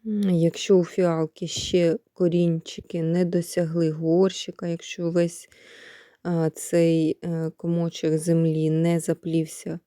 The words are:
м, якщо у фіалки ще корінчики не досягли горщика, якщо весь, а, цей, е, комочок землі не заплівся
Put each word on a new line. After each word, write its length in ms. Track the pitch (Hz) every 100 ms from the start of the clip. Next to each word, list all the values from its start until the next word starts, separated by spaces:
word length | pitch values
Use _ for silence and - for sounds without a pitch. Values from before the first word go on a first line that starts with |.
| 220
м, 240 | 208 202
якщо 480 | 175 165 - - 190
у 60 |
фіалки 640 | 170 - 175 165 156 - 170
ще 520 | - - 185 170 156 _
корінчики 880 | _ 180 175 170 165 - - - 175
не 220 | 160 175
досягли 640 | 175 175 170 - 170 165 165
горщика, 760 | 156 160 170 190 - - - 175
якщо 440 | 170 - - 170
весь, 380 | 170 170 - - _ - - - - - _
а, 280 | 170 170 160
цей, 680 | - - 170 165 165 156 -
е, 260 | 170 165 160 -
комочок 640 | 170 170 165 - 165 160
землі 520 | 170 165 165 156 156
не 300 | 160 165 170
заплівся 800 | 160 165 170 160 156 - - 170